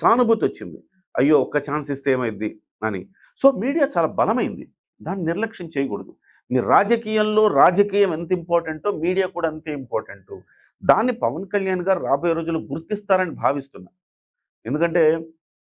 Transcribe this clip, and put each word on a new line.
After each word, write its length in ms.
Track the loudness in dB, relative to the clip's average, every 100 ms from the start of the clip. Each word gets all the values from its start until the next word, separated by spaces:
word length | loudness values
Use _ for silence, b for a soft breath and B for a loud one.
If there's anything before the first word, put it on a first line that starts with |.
సానుభూతి 420 | 4 4 4 2 0
వచ్చింది, 300 | -2 -12 -14 _ _ _
అయ్యో 220 | 0 4 4
ఒక్క 120 | 4 -2 -2
ఛాన్స్ 240 | -6 -4
ఇస్తే 160 | -4 0 0
ఏమైద్ది 340 | 0 -2 -6 -6 _ -6 -4
అని. 160 | -4 -8 b b b
So 60 | 2 2
మీడియా 240 | -2 0 0 0
చాలా 140 | -2 0
బలమైంది, 440 | 0 0 -2 -6 -14 _ _ -14
దాన్ని 240 | -8 -4 -4
నిర్లక్ష్యం 380 | -2 -4 -8 -10
చేయకూడదు. 400 | -4 -4 -4 -10 -18 b b b
మీ 80 | -2 4
రాజకీయంలో 680 | 4 4 0 0 0 2 2 4 6
రాజకీయం 500 | 4 6 2 2 2 0
ఎంత 120 | -2 -4
ఇంపార్టెంటో 500 | 0 -2 0 -4 -4 -2
మీడియా 220 | 0 0 -2 -2
కూడా 120 | -4
అంతే 180 | -4 -8 -8
ఇంపార్టెంట్. 500 | -4 -6 -6 -16 -16 -16 -16 b b b
దాన్ని 300 | 0 2 2 -2
పవన్ 240 | -2 -4 -4
కళ్యాణ్ 320 | -4 -2 -2 -2
గారు 120 | -2 0
రాబోయే 260 | 0 0 -2
రోజుల్లో 220 | -2 -4 -4
గుర్తిస్తారని 600 | -8 -6 -8 -2 0 -2 -2
భావిస్తున్నా. 460 | -2 -2 -6 -16 -20 _ _ _ _ _ _ _ -6
ఎందుకంటే 360 | -2 0 2 2 2 -4 _ _ _